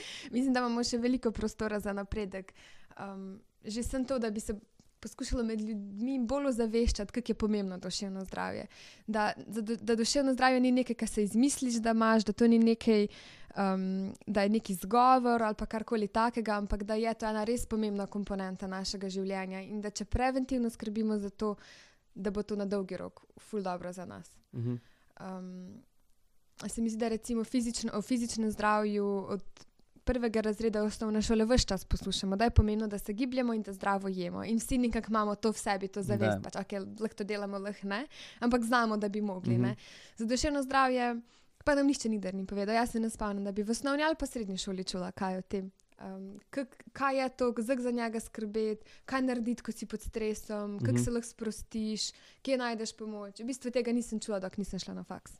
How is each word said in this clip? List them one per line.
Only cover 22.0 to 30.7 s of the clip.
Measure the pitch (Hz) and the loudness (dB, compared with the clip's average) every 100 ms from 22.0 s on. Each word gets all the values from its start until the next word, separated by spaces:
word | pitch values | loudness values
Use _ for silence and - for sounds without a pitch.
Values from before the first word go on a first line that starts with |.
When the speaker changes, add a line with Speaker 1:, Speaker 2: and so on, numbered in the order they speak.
| _ | _
Speaker 1:
da | - 196 | -8 -4
bo | 202 | -4
to | 208 208 | -4 -4
na | 202 | -2
dolgi | 202 185 180 | -2 -2 -6
rok | 180 - - - | -10 -14 -20 -20
ful | - 220 | -8 -6
dobro | 190 180 175 | -4 -4 -6
za | 180 175 | -10 -12
nas. | 101 170 - _ | -14 -18 -20 _
Speaker 2:
Mhm. | 127 120 120 - _ _ - | -6 -4 -4 -8 _ _ -16
Speaker 1:
Em, | 190 185 185 185 185 214 - _ _ _ _ _ _ - | -12 -12 -12 -14 -14 -18 -20 _ _ _ _ _ _ -14
se | 208 - | -8 -4
mi | 226 | -4
zdi, | 220 | -2
da | 233 | -2
recimo | 220 - 233 | -2 -2 -4
fizično, | 220 254 233 233 226 | 0 0 0 -2 -4
o | - | -4
fizičnem | 196 254 233 220 220 | 0 0 0 0 -2
zdravju | 208 214 214 214 208 202 196 190 | 2 2 4 2 0 0 0 -2
od | 196 - - - _ _ - | -6 -8 -14 -20 _ _ -8
prvega | - 254 233 220 | -2 0 2 2
razreda | 214 208 226 | 2 2 2